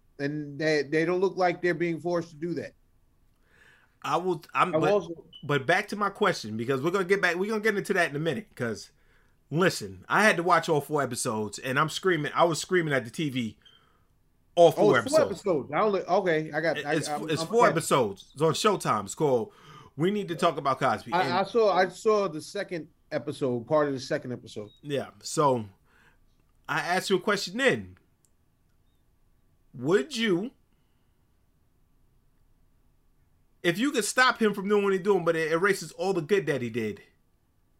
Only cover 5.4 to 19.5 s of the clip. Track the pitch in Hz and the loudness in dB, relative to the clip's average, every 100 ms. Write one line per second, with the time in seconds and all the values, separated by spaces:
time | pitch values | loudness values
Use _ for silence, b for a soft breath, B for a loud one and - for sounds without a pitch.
5.4 | 143 143 123 185 208 208 196 - 196 - | -2 -2 2 0 0 -4 -4 0 0 0
6.4 | 107 110 117 135 156 196 180 196 180 170 | -4 -6 -2 0 0 -2 0 2 2 0
7.4 | 208 220 214 202 165 185 160 143 160 113 | -2 0 0 -2 -2 0 0 0 -4 -4
8.4 | - - 120 104 - _ _ _ _ _ | -8 -8 -6 -6 -12 _ _ _ _ _
9.4 | _ 147 180 - 98 92 - 165 214 175 | _ 0 2 0 -8 -14 -2 2 4 2
10.4 | 175 165 170 151 147 151 127 120 131 107 | 2 2 2 0 0 -2 -2 -4 -4 -4
11.4 | 104 - 131 131 156 - 185 165 143 127 | -4 -6 -4 0 0 -2 -2 0 -2 2
12.4 | 170 156 - 180 156 135 117 - 151 127 | 2 2 0 0 2 -2 -2 -6 -4 -4
13.4 | 110 - b b b b b _ _ _ | -6 -8 b b b b b _ _ _
14.4 | _ 170 165 - 208 - 262 311 202 - | _ 6 6 8 4 4 4 2 2 -2
15.4 | 196 156 113 151 214 190 160 190 185 156 | -2 -2 -2 0 2 0 0 0 2 0
16.4 | 156 147 160 143 143 156 143 147 107 151 | -2 -2 -2 -2 -2 -2 -2 -6 -4 -4
17.4 | 165 226 220 160 - 156 107 - - 131 | 0 4 4 4 2 2 2 -2 -14 -2
18.4 | 160 - 214 190 156 110 101 - 151 120 | 0 2 2 2 0 -2 -2 -2 2 2
19.4 | 107 | 0